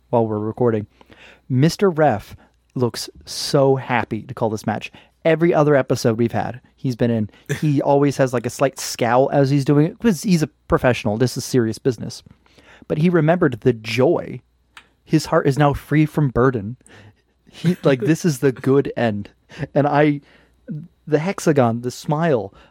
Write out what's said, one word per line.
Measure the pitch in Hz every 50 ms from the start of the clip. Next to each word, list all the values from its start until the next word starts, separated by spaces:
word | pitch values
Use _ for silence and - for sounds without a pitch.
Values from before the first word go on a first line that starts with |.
| _ _
while | - 120 113
we're | 110 110 104
recording. | 104 110 107 - 123 120 110 107 104 - _ _ _ _ - - - - - _ _ -
Mister | 135 127 139 170 - - 208 196
Ref | 170 147 156 143 113 98 - - - - _ _ _ _ _ _ -
looks | 131 123 117 - - - - - - -
so | - - - - - - 147 135 135 135
happy | 131 127 - 127 117 104 - 113 107 -
to | - 127
call | - 120 110
this | 110 107 -
match. | - 107 123 - - - - - _ _ _ -
Every | 170 160 156 165 170 170
other | 156 151 147 147
episode | 135 127 - 135 120 - 127 113
we've | 110 120 113 -
had, | 107 98 - 113 123 - _ _
he's | _ - 139 120
been | 113 123 117
in, | 117 113 107 104 - _ _ - 143 -
he | - 151 143 135 -
<laughs> |
always | 143 143 143 143 143 131
has, | - 139 127 123
like, | 123 110
a | 123
slight | - - 143 135 - -
scowl | - - - - 127 113 120 127 135 139
as | - 143 143 131
he's | 143 143 135
doing | 123 147 143 151 170
it, | - -
'cause | - 233 202 147 -
he's | 226 180 160 156
a | - _ _ _ -
professional. | - 156 - 131 117 - - 113 104 110
This | 127 120 -
is | - -
serious | - - 127 117 110 107 -
business. | - 139 120 110 - 120 - - - - - _ _ _ _ _ _ - - - - -
But | 160 151
he | 156 180
remembered | 175 170 151 156 170 180 175 143 123 110
the | - 131 120
joy. | 110 107 113 110 117 127 160 175 - - - - 127 - _ _ _ _ _ _ - - _ _ _ _
His | - - 156 -
heart | - - 165 -
is | 143 135 135
now | 147 143 139
free | - - - 147 151 156
from | 147 - - 151 135
burden. | - 117 123 135 127 117 95 104 127 - _ _ - - - - - _ _ _ _ _ _ _ -
He, | - - 165 180 - -
like, | 160 139 127
this | - - 160 - -
is | 180 147 123
the | - 139
good | 123 - - 131 131 143 135 - -
end. | - 120 117 104 101 101 - _ _ _ _ - - 151 - -
And | 160 139
I, | 143 147 143 151 151 147 143 - _ _ _ _ _ _ _ _ - 190 147 165 - _ _ _
the | - 147 151
hexagon, | 151 190 196 - - 180 151 139 123 117 113 120 120
the | 127
smile, | - - - - 151 151 165 170 143 113 98 98 - - - _